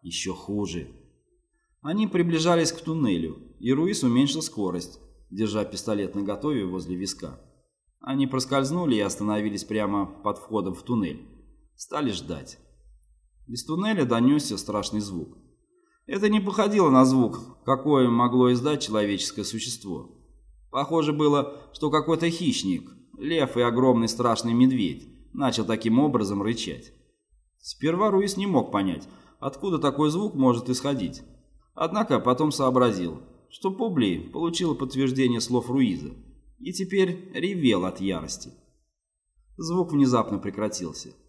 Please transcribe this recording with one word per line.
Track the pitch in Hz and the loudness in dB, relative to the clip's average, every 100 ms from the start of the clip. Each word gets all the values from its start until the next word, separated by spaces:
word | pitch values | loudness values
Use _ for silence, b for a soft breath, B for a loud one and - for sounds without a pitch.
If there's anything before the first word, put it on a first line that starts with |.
Ещё | 90 87 92 | -8 -8 -6
хуже». | 87 - 104 98 85 69 - - _ _ _ _ _ _ _ | -8 -6 -4 -4 -6 -10 -18 -20 _ _ _ _ _ _ _
Они | 147 196 208 | -4 -2 0
приближались | 180 170 165 165 170 160 | 2 2 2 4 4 2
к | - | -2
туннелю, | - 160 123 87 80 71 - - | -6 0 0 0 -2 -8 -20 -6
и | 120 | 0
Руис | 135 170 - | 2 2 0
уменьшил | 131 120 143 156 | 2 4 2 0
скорость, | - - 95 87 - - - _ _ | -6 -4 -4 -4 -8 -16 -20 _ _
держа | 95 107 104 | -4 -2 -2
пистолет | 101 95 - 104 95 | -4 -6 -4 -4 -4
наготове | 101 98 101 151 135 | -4 -6 -4 -4 -2
возле | 92 90 82 90 | -4 -6 -6 -6
виска. | 95 - 82 65 _ _ _ _ _ _ | -6 -8 -14 -16 _ _ _ _ _ _
Они | - 135 135 | -6 -2 0
проскользнули | 131 127 139 135 175 165 110 | -2 0 0 0 -2 0 0
и | |
остановились | 98 - 104 107 107 101 | 0 -2 -2 -2 -2 -6
прямо | - 107 101 101 98 | -4 -4 -2 -2 -4
под | - 104 104 | -6 -6 -6
входом | - 110 92 | -4 -4 -4
в | 90 | -8
туннель. | - 120 87 - - - - _ _ _ | -4 -2 -2 -6 -16 -20 -20 _ _ _
Стали | - 147 135 | -8 -4 -4
ждать. | 95 - 78 65 - _ _ - _ _ _ _ _ - | -4 -8 -10 -12 -20 _ _ -20 _ _ _ _ _ -14
Из | 120 | -12
туннеля | - 165 214 208 | -6 -4 -2 0
донёсся | 123 117 123 147 143 98 | 2 4 4 4 0 -6
страшный | - 104 98 107 | -4 -4 -4 -6
звук. | 101 87 73 - _ _ _ _ _ _ - | -6 -8 -10 -16 _ _ _ _ _ _ -8
Это | 190 208 | 0 2
не | 214 | 2
походило | 196 208 208 208 165 | 0 0 2 6 8
на | 131 | 8
звук, | 131 131 113 - - - | 8 6 2 0 -14 -10
какой | - 135 151 139 123 | -2 0 2 4 4
могло | 117 123 123 123 | 4 4 6 6
издать | 123 139 147 | 4 0 -2
человеческое | - 107 101 95 - - | 0 0 0 -2 -4 -6
существо. | 95 110 123 - 101 80 - - - - - _ _ | -8 -6 -8 -10 -8 -10 -10 -20 -20 -20 -20 _ _
Похоже | 131 143 165 151 | -6 0 0 2
было, | 147 147 143 123 B B | 4 4 4 0 B B
что | - 151 | -4 0
какой-то | 151 147 160 165 | 0 2 2 2
хищник, | 170 170 - 95 90 - - _ - | 0 0 0 -2 -4 -6 -20 _ -10
лев | 139 165 135 120 | -2 0 2 2
и | |
огромный | 120 117 131 117 113 | 2 6 6 6 2
страшный | - 123 110 117 | 0 0 0 0
медведь, | 117 131 127 90 71 - - - | 6 6 4 -2 -4 -14 -20 -16
начал | - 135 110 | -2 -2 0
таким | 110 113 113 117 | -2 0 4 4
образом | 151 120 98 101 | 4 2 0 -2
рычать. | 104 113 90 71 - _ _ _ _ _ _ _ | -2 -4 -6 -10 -16 _ _ _ _ _ _ _
Сперва | - - 147 175 214 | -18 -4 -2 0 2
Руис | 190 202 190 | 2 0 -2
не | 202 | 0
мог | 147 - | 0 0
понять, | 101 98 80 - B B B | -2 -2 -4 -12 B B B
откуда | 135 - 196 160 | -10 -6 -4 0
такой | 143 131 151 | 0 0 0
звук | 165 208 | 0 -4
может | 165 131 117 123 | 2 2 2 -2
исходить. | 127 143 131 90 - - - _ _ _ - | -4 -2 -4 -4 -8 -20 -20 _ _ _ -6
Однако | 165 208 214 123 | -2 -2 0 2
потом | 123 127 156 | 2 2 0
сообразил, | 143 131 127 123 95 85 78 - _ _ | 2 0 2 2 2 -6 -8 -18 _ _
что | - 190 | -6 -6
Публий | 190 226 160 104 82 82 | -2 -2 2 2 0 -6
получил | - 170 170 175 | -6 -4 -2 -2
подтверждение | 127 131 127 135 131 127 113 | -2 -4 -2 -2 2 0 0
слов | - 123 113 | -2 -2 0
Руиза | 135 120 80 71 - - - _ _ | 2 2 0 -8 -16 -20 -20 _ _
и | - | -10
теперь | 185 185 196 185 170 - | -8 -2 0 0 -2 -10
ревел | - 175 185 131 95 | -6 -4 2 2 2
от | 92 - | 0 -4
ярости. | 95 87 76 - - - _ _ _ _ _ _ _ _ _ - | -4 -4 -8 -12 -14 -20 _ _ _ _ _ _ _ _ _ -12
Звук | 160 180 170 | -2 0 2
внезапно | 147 135 123 110 101 | 4 6 4 2 -2
прекратился. | 101 95 107 - 85 71 - - | -4 -4 -4 -4 -8 -10 -18 -20